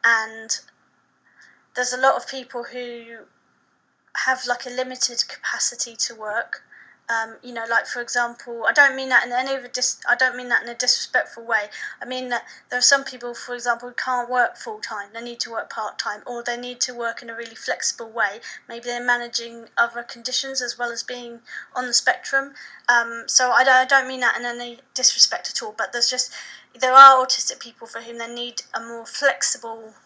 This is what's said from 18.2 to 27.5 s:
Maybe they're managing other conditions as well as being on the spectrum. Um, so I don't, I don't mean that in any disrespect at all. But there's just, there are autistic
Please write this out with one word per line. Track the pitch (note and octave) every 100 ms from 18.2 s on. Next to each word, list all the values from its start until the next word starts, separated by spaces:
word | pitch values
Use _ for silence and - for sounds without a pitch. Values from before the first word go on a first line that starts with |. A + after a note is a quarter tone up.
| G#3 - - - -
Maybe | A#3
they're | A#3 A#3+
managing | B3 A#3+ A#3+ A#3 A#3 A#3 A3+ -
other | A#3 A#3
conditions | A#3 A#3+ A#3+ B3 C4+ C4
as | A#3+ -
well | A#3+
as | A#3
being | - B3 A#3+ A#3 - - -
on | B3 B3
the |
spectrum. | A#3+ - - - C4+ C#4 - - - -
Um, | A#3+ A3+ A#3 -
so | - B3
I | A#3
don't, | C4
I | B3+
don't | B3+ C#4 B3+
mean | B3+
that | A#3+ -
in |
any | A#3+ A#3+ A#3+ A#3 _
disrespect | - - - - - -
at | -
all. | G#3+ A3
But | G3+
there's | A#3+ A#3+
just, | B3 - - - - _ -
there | B3+
are | C4 C4+ C4
autistic | C4 - -